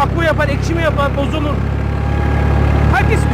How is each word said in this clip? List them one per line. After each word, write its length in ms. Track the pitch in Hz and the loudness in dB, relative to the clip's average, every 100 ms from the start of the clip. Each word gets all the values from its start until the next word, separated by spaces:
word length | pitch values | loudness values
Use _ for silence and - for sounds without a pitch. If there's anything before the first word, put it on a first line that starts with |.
akma 240 | 277 339 | 0 0
yapar, 240 | 330 294 285 | 0 0 0
ekşime 340 | 277 - 330 | -2 -2 0
yapar, 340 | 320 277 277 277 | 0 0 -2 -2
bozulur. 380 | 277 311 294 - - - - - - - - - - - - - - | -2 -2 -2 -2 -2 -2 -2 -4 -2 -2 0 0 2 2 2 2 4
Herkes 260 | 190 - 440 - | 4 2 2 2